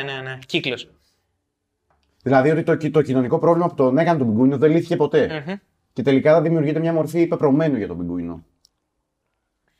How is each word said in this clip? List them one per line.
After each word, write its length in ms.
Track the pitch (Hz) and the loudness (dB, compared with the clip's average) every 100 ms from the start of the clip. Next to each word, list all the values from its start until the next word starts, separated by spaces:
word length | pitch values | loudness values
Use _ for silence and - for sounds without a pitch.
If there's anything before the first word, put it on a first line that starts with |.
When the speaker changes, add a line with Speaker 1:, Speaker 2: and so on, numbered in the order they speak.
| 139 | -6
Speaker 1:
ναι, 160 | 135 131 | -10 -10
ναι. 80 | 131 - | -14 -6
Κύκλος. 440 | 170 143 117 - _ _ _ _ _ _ _ _ _ _ _ _ _ | -4 -4 -6 -10 _ _ _ _ _ _ _ _ _ _ _ _ _
Speaker 2:
Δηλαδή 260 | - 135 135 | 2 2 4
ότι 140 | 160 | 2
το, 280 | 165 156 156 | 0 -2 0
το 100 | 156 | 0
κοινωνικό 380 | 135 131 123 156 | 0 0 0 0
πρόβλημα 280 | 160 170 170 | 2 2 0
που 80 | - | 0
τον 220 | 131 131 | 2 2
έκανε 200 | 165 165 | 2 0
τον 100 | 123 | 0
Πιγκουίνο 300 | 107 131 139 | 2 2 2
δεν 140 | 151 | 2
λύθηκε 240 | 165 170 175 | 2 0 -2
ποτέ. 480 | 147 156 160 156 143 | 0 0 0 -4 -10
Speaker 1:
Μμμ. 60 | 196 _ _ _ | -12 _ _ _
Speaker 2:
Και 80 | - | -6
τελικά 400 | 127 135 139 156 | 0 2 4 4
δημιουργείται 380 | 151 165 147 156 | 4 0 0 -2
μια 140 | 165 | -2
μορφή 340 | 165 156 170 170 | -2 -2 0 0
πεπρωμένου 500 | 165 156 139 160 127 | 0 2 2 2 -2
για 100 | 95 | -4
τον 100 | 85 | -6
Πιγκουίνο. 460 | 87 87 85 82 82 _ _ _ _ _ _ _ _ _ _ _ _ | -8 -6 -8 -12 -18 _ _ _ _ _ _ _ _ _ _ _ _